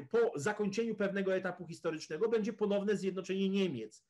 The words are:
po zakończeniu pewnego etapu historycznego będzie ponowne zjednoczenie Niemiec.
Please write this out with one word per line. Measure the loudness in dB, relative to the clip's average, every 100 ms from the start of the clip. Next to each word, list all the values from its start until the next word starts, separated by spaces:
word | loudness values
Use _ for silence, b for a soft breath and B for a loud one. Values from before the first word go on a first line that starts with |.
| 0
po | 2 2 2
zakończeniu | -2 0 -2 0 -2 0
pewnego | -2 0 0 0
etapu | -2 -8 -12
historycznego | -6 -4 -4 -6 -2 2
będzie | 2 0
ponowne | 0 2 2 2 0
zjednoczenie | 0 -4 -2 0 2
Niemiec. | 2 2 0 -8 -14